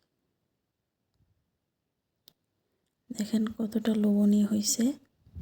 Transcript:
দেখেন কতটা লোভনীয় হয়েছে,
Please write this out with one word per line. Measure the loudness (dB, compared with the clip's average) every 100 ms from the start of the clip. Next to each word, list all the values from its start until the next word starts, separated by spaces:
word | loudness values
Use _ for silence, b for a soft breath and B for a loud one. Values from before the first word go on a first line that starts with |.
| _ _ _ _ _ _ _ _ _ _ _ _ _ _ _ _ _ _ _ _ _ _ _ _ _ _ _ _ _ _ -12
দেখেন | -8 -4 -2 -2
কতটা | -4 -6 -4 -2 0
লোভনীয় | 2 4 4 4 2
হয়েছে, | 0 -2 0 -2 -2 _ _ _ -14